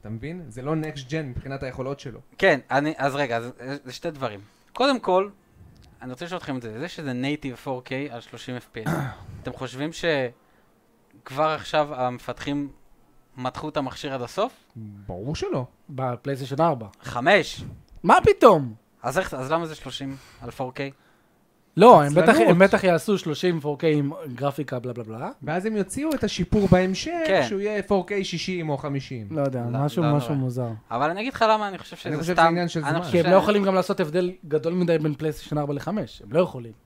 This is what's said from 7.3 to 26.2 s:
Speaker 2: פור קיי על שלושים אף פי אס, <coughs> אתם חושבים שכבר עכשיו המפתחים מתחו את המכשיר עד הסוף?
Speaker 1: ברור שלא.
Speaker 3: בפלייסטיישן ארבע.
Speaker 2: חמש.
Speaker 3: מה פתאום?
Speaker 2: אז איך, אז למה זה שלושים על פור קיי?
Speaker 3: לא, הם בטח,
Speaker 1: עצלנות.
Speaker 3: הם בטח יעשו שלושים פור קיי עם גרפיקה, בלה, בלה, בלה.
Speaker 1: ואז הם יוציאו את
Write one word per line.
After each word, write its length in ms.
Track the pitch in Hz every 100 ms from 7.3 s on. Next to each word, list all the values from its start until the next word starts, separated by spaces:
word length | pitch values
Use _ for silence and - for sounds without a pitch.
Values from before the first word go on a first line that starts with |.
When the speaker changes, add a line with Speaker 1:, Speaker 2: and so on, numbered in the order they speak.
| 147 143 117
Speaker 2:
פור 280 | - 127
קיי 260 | 127 131 143
על 100 | 117
שלושים 360 | - 120 - 123
אף 120 | -
פי 100 | 156
אס, 40 | 147 160 135 -
<coughs> 220 | - -
אתם 100 | -
חושבים 380 | - 127 123 147
שכבר 1600 | 165 175 147 127 - _ _ _ _ _ _ _ - - 131 156
עכשיו 460 | 151 107 160 147
המפתחים 760 | 139 127 123 - 120 - 143 143 - - _ _ _ _ -
מתחו 320 | 127 - 151
את 80 | 151
המכשיר 380 | 135 - 147
עד 80 | 135
הסוף? 300 | 120 - 214 - _ 120 107 101 101
Speaker 1:
ברור 300 | 90 117 160
שלא. 300 | 392 233 127 _ -
Speaker 3:
בפלייסטיישן 720 | 131 131 120 - 135 135 135
ארבע. 260 | 165 135 104 -
Speaker 2:
חמש. 640 | - 123 135 202 151 - - - - -
Speaker 3:
מה 120 | 175 349
פתאום? 500 | 359 403 262 175 127 107 _ _
Speaker 2:
אז 160 | 120 139
איך, 160 | 185
אז 180 | 135 131
למה 140 | 160 165
זה 80 |
שלושים 420 | 151 135 - 135 135 - -
על 80 | 123
פור 240 | - 127
קיי? 160 | - 139 - _ _ _ _ _ _ _ -
Speaker 3:
לא, 260 | 220 190
הם 120 | 143
בטח, 140 | 151 165
Speaker 1:
עצלנות. 200 | - 339
Speaker 3:
הם 80 | 175
בטח 260 | 190 196
יעשו 340 | 190 165 - 196
שלושים 420 | 170 143 185 165
פור 180 | 143 139
קיי 160 | 165 151
עם 140 | 143 165 160
גרפיקה, 440 | 123 143 139 139 127
בלה, 140 | 120
בלה, 120 | 120
בלה. 260 | 110 110 165 285
Speaker 1:
ואז 240 | 131 170 202
הם 100 | 214
יוציאו 380 | 190 - 302
את 100 | 277